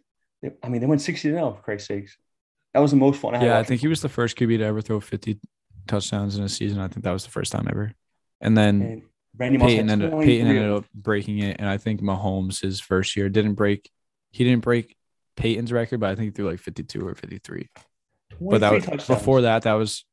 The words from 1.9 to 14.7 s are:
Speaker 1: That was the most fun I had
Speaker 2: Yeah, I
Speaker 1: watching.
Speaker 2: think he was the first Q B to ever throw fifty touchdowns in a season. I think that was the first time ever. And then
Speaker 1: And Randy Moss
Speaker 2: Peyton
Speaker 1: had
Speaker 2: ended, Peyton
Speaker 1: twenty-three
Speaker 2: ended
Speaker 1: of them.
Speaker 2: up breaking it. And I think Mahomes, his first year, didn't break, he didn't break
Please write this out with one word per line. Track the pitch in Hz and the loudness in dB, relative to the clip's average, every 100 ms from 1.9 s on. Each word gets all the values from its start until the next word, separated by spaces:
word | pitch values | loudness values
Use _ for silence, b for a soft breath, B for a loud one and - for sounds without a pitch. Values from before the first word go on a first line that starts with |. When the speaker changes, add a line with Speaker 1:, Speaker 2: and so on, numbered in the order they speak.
| 101 95 _ _ _ _ _ _ | -8 -10 _ _ _ _ _ _
Speaker 1:
That | 160 | 2
was | 147 | 4
the | 139 | 6
most | 135 143 | 4 2
fun | 107 | -2
I | 123 | 0
had | 123 | 2
Speaker 2:
Yeah, | |
I | 113 | 2
Speaker 1:
watching. | 113 | 2
Speaker 2:
think | 123 | 0
he | 143 | 0
was | 160 | -2
the | 139 | -2
first | - 117 - | -2 -2 0
Q | 117 | 0
B | 113 | 2
to | |
ever | 107 107 | 0 -4
throw | 104 107 | -4 -6
fifty | - 107 110 107 - _ _ - - | -4 -8 -6 -8 -10 _ _ -20 -4
touchdowns | 104 - 104 101 101 | -4 -2 -4 -2 -4
in | |
a | 98 | -4
season. | - 104 101 | -4 -4 -4
I | 95 | -6
think | - | -6
that | 104 | -4
was | 92 | -4
the | - | -6
first | - - | -8 -6
time | - - | -4 -4
ever. | - 107 - _ _ _ _ | -4 -6 -10 _ _ _ _
And | 107 110 | 2 4
then | 104 101 | 4 2
Speaker 1:
And | 113 110 - _ _ 110 | 0 -6 -16 _ _ -6
Randy | 127 135 | 0 4
Moss | 123 | 6
Speaker 2:
Peyton | 110 107 | 4 2
Speaker 1:
had | |
Speaker 2:
ended, | 104 104 | 0 0
Peyton | 156 | 2
Speaker 1:
twenty-three | 151 117 | 4 4
Speaker 2:
ended | 117 107 | 4 2
Speaker 1:
of | 104 | 2
them. | 104 | -2
Speaker 2:
up | - | -4
breaking | 104 104 104 98 104 | -8 -2 -2 -2 -2
it. | 101 - | -2 -2
And | 101 | -4
I | 101 | -2
think | 113 104 | -2 -2
Mahomes, | 101 95 101 95 95 95 | -2 -2 -2 -2 -4 -4
his | 95 95 | -6 -6
first | - 92 95 104 | -2 0 0 -2
year, | 98 | 0
didn't | 104 107 | 2 2
break, | 101 101 101 - _ _ _ _ | 2 0 0 -6 _ _ _ _
he | - | 0
didn't | 123 120 | 2 2
break | 120 | 2